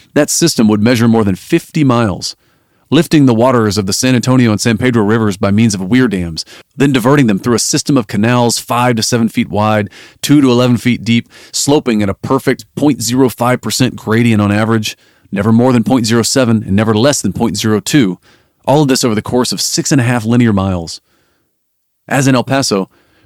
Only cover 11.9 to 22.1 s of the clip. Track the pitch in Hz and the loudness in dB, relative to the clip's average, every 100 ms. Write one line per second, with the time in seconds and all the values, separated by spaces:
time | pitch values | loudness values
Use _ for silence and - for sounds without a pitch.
11.9 | 110 101 - - 131 139 123 - - 147 | -2 -2 -4 -2 -2 0 -4 -6 -2 -2
12.9 | 127 113 127 131 - 120 123 110 - 127 | 0 -2 0 0 0 -2 -2 -4 -2 -4
13.9 | 110 - 110 120 107 104 104 110 113 104 | -4 -2 0 2 2 0 0 0 -2 -4
14.9 | - _ _ - 98 104 113 127 123 107 | -12 _ _ -10 -4 0 2 4 2 2
15.9 | 127 110 117 110 139 120 110 107 98 110 | 0 0 0 0 0 0 0 0 -2 0
16.9 | 107 135 139 104 92 117 98 110 107 - | 2 2 0 -4 -2 -4 -2 -2 -2 0
17.9 | 151 101 90 _ _ _ _ - 143 147 | 0 0 -2 _ _ _ _ -2 0 2
18.9 | 131 127 107 - 123 123 95 - - 147 | 0 -2 -4 -2 -2 -2 -4 -6 -4 -2
19.9 | 139 120 123 110 123 120 101 95 90 82 | 0 0 -2 0 2 2 0 -2 -4 -8
20.9 | - _ _ _ _ _ _ _ _ _ | -16 _ _ _ _ _ _ _ _ _
21.9 | _ - | _ -6